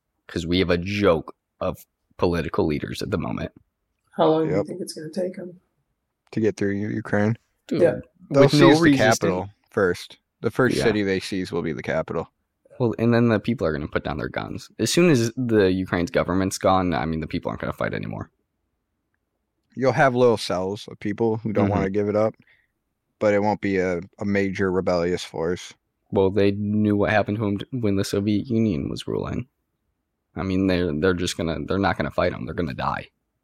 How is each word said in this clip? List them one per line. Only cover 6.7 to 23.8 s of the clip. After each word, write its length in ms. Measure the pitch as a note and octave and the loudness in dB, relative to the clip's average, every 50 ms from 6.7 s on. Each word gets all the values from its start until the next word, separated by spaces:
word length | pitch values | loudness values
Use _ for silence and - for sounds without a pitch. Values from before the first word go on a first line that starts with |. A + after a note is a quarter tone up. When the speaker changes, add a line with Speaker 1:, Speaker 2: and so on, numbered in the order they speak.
| G2 | -2
Speaker 3:
U-, 160 | G2+ G#2 G#2+ | -4 -4 -4
Ukraine? 480 | A#2+ A2+ G#2+ - - G#2 G#2 G#2+ A2+ - _ _ _ _ _ - | -6 -6 -6 -2 0 2 2 2 0 -2 _ _ _ _ _ -4
Speaker 1:
Dude, 140 | A#3 D#3 F3 | 0 2 2
Speaker 2:
Yeah. 140 | D#3+ - B2 - _ _ _ - - | 2 2 0 -6 _ _ _ -10 0
Speaker 3:
They'll 140 | D3+ C#3 C#3 | 4 6 6
Speaker 1:
with 100 | C#3+ D3+ | 6 8
no 160 | D3 - - | 8 8 8
Speaker 3:
seize 80 | D3 D#3 | 8 8
the 40 | E3+ | 6
Speaker 1:
resistance. 120 | D#3+ C#3+ B2+ A2 G#2+ A2+ - | 4 4 4 4 4 2 2
Speaker 3:
capital 320 | - G2 F2+ F#2 F#2+ G2+ - _ _ _ | 0 -2 -2 -2 -4 -8 -12 _ _ _
first. 460 | - A2+ G2 F2+ F2 - - - - _ _ _ _ _ | -2 0 2 2 0 -2 -6 -16 -20 _ _ _ _ _
The 100 | - A#2 | -6 -4
first 260 | - - C3 A#2+ - | 0 2 2 2 2
Speaker 1:
Yeah. 60 | - - | 2 2
Speaker 3:
city 180 | A#2 G#2 G#2+ G2+ | 2 2 2 0
they 160 | G2 F#2+ F#2+ | 0 0 -2
seize 320 | - - G#2 F#2+ F#2 F#2 G2 | -2 -4 -4 -4 -4 -4 -4
will 100 | F2+ E2+ | -4 -4
be 100 | E2 C#2+ | -4 -4
the 100 | - - | -6 -4
capital. 500 | - C2+ D#2 D#2+ - - E2 D#2+ - _ _ _ _ _ _ _ _ - - | -4 -2 -2 -2 -4 -4 -6 -6 -8 _ _ _ _ _ _ _ _ -6 -2
Speaker 1:
Well, 140 | B2+ A2+ - - | -2 -2 0 2
and 140 | A2+ A#2+ A#2+ | 2 4 4
then 140 | A#2 A#2+ A#2 | 4 4 4
the 100 | A2 G#2 | 2 0
people 280 | - - A#2 - F#2+ | 0 -2 -4 -2 -2
are 60 | D#2+ D#2 | -2 -2
gonna 140 | C#2+ D2+ - | -2 -4 -4
put 140 | - - - | -6 -6 -4
down 120 | - D2 | -4 -6
their 120 | C#2+ A#1+ - | -6 -6 -6
guns. 420 | - - - G1+ - - - - _ - | -6 -6 -8 -8 -10 -12 -14 -14 _ -4
As 120 | A2 A2+ - | -4 -2 2
soon 160 | E3+ F3 F3+ | 4 4 4
as 220 | D3+ A#2+ A2+ A#2 - | 4 4 2 0 -2
the 340 | B2+ B2+ A#2+ A2 G#2+ G2 F#2 | -4 -2 2 4 4 4 4
Ukraine's 400 | F#2 F#2+ F#2 - - F2+ F2 E2+ | 4 0 -2 -2 -2 -2 -2 0
government's 480 | - D2 D#2+ E2+ F2 F#2+ F#2+ F#2+ - - | 0 0 0 0 0 -2 -2 -2 -2 -2
gone, 360 | - G2 F#2+ F#2 F#2 F2+ E2 | 2 2 2 2 2 0 0
I 100 | A#1+ C2+ | -2 -2
mean, 140 | D#2+ D#2+ D#2+ | -2 -4 -4
the 60 | D#2 D2+ | -6 -6
people 220 | - E2+ - A1+ | -6 -6 -6 -6
aren't 100 | A1 - | -8 -6
gonna 120 | - - - | -6 -8 -6
fight 200 | - A#1+ A1 - | -4 -4 -4 -4
anymore. 360 | G#1 G1+ G#1+ G#1 G#1 G#1 - _ _ _ _ _ _ _ _ _ _ _ _ _ _ _ _ _ _ _ _ _ _ _ _ _ _ _ _ - | -6 -8 -8 -10 -10 -12 -12 _ _ _ _ _ _ _ _ _ _ _ _ _ _ _ _ _ _ _ _ _ _ _ _ _ _ _ _ -6
Speaker 3:
You'll 160 | A#2+ B2 C3 A2+ | -2 0 2 4
have 240 | B2 D3 C3+ B2 | 4 4 4 6
little 200 | B2 B2+ A#2+ A2+ G2+ | 6 6 6 4 4
cells 500 | - - F#2+ F2+ F#2+ F#2+ G2+ G#2+ - - | 0 -2 -4 -2 -2 -4 -6 -8 -10 -14
of 100 | - - | -14 -8
people 380 | - G#2+ G#2 - A#2 A2+ A2 A2 | -6 -6 -2 0 0 0 0 0
who 140 | G#2+ A2+ G2+ | -2 -2 0
don't 140 | G2+ G2+ | 2 2
Speaker 1:
Mm-hmm. 80 | G2 G2+ | 2 2
Speaker 3:
wanna 160 | G2+ G2 G2 | 0 0 0
give 180 | F#2+ G#2 G#2 G#2 | -2 -2 0 0
it 80 | G2+ | 2
up, 180 | G#2 A2 A2 - _ _ _ _ _ _ _ _ _ _ _ _ _ _ _ _ - | 2 2 0 -2 _ _ _ _ _ _ _ _ _ _ _ _ _ _ _ _ -2
but 160 | A2 G#2+ G#2 | 0 2 2
it 80 | G2+ G2+ | 4 2
won't 180 | G#2+ G2+ - | 2 0 0
be 160 | - G2+ G2 | 0 0 0
a, 240 | F#2 | 2